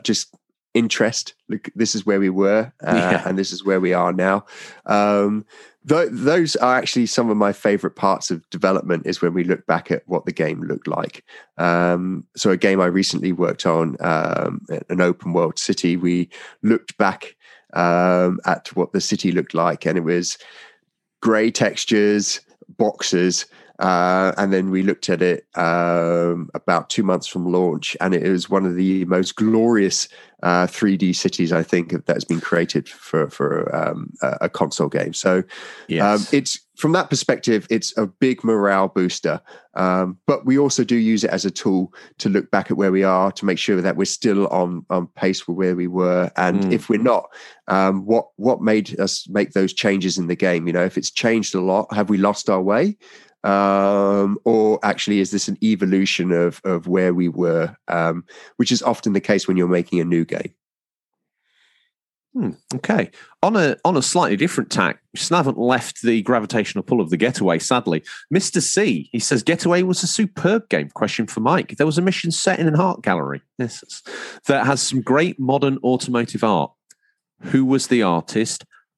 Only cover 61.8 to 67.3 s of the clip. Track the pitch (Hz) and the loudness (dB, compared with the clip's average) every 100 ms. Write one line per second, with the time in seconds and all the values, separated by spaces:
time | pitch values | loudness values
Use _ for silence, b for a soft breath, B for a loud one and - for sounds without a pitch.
61.8 | _ _ _ _ _ 254 131 - _ 127 | _ _ _ _ _ -6 -6 -6 _ -6
62.8 | - 214 92 B B B 190 220 151 - | 0 0 -2 B B B 2 4 2 2
63.8 | 165 185 - 180 139 98 175 - 110 - | 0 2 2 2 2 2 0 -2 -2 0
64.8 | 87 - _ - - 175 135 110 120 127 | 0 -2 _ -10 0 0 0 0 0 0
65.8 | - - 117 113 101 120 107 117 104 104 | -2 -2 0 2 2 0 0 -4 -2 -6
66.8 | - 123 82 85 117 | 0 0 0 0 0